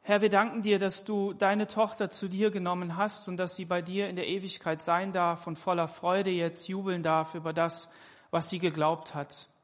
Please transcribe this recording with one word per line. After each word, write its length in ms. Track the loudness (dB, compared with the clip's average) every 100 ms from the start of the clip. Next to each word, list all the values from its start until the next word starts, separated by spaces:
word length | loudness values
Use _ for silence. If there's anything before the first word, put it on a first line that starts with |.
Herr, 220 | 4 4
wir 80 | 6
danken 320 | 6 4 0
dir, 160 | 2 2
dass 260 | 2 -2
du 280 | -2 -2 -2
deine 340 | 2 2 4 0
Tochter 420 | 2 0 2 -4
zu 200 | -2 -6
dir 220 | 0 2
genommen 460 | 2 -2 -2 -4 -2
hast 320 | -2 -2 -6
und 80 | -4
dass 200 | -4 -4
sie 80 |
bei 180 | -2 -2
dir 260 | 0 -2 -2
in 80 | -2
der 120 | -2
Ewigkeit 520 | -4 -4 -6 -2 -2
sein 320 | 2 2 2
darf 340 | 0 0 0 -6
und 120 | -6
voller 300 | -2 0 0
Freude 420 | -2 0 2 2
jetzt 380 | 0 0 -4 -6
jubeln 340 | -4 -2 -2
darf 320 | 2 2 2
über 180 | -4 -4
das, 380 | 0 0 0 -8 -16 -20 -20 _
was 180 | -2 0
sie 100 | 0
geglaubt 560 | 0 2 2 0 -4
hat. 340 | -10 -10 -12 -16 _